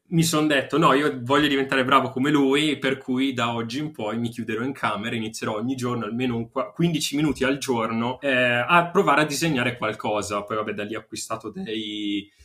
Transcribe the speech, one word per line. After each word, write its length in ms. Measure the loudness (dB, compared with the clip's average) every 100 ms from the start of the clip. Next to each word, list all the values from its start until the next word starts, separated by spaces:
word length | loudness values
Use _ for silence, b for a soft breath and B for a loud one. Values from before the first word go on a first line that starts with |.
| _
mi 140 | 2
son 240 | 4 2 4
detto: 300 | 2 2 4
"No, 160 | 4
io 260 | 4 2 -2
voglio 260 | 2 2 4
diventare 360 | 2 2 0
bravo 280 | 4 4 4
come 200 | 0 2
lui, 480 | 4 4 4 2 0
per 180 | -2 -2
cui 360 | -2 0 0
da 200 | 0 -2
oggi 260 | -2 -4 -6
in 120 | -8
poi 260 | -6 -4 -2
mi 100 | -4
chiuderò 340 | -4 -6 -4
in 80 | -4
camera, 440 | -4 -4 -2 -4 -4
inizierò 400 | -6 -6 -4 -4
ogni 200 | -4 -4
giorno, 300 | -4 -4 -4
almeno 320 | -2 -2 -2
un 120 | -4
qua-, 220 | -6 -6
quindici 460 | 0 2 2 -2 0
minuti 260 | 0 0
al 140 | 0 0
giorno, 640 | -2 -2 0 -2 -2 -2
eh, 100 | 0
a 580 | 2 2 2 4 4 4
provare 320 | 2 4 4
a 40 | 2
disegnare 500 | 0 0 0 0 -2
qualcosa". 680 | -4 -4 -2 -2 -2 -4
Poi 120 | -2 -4
vabbè, 180 | -4
da 120 | -6 -8
lì 100 | -10
ho 40 |
acquistato 500 | -10 -12 -8 -8 -8
dei... 840 | -10 -6 -6 -6 -6 -4 -4 -6 b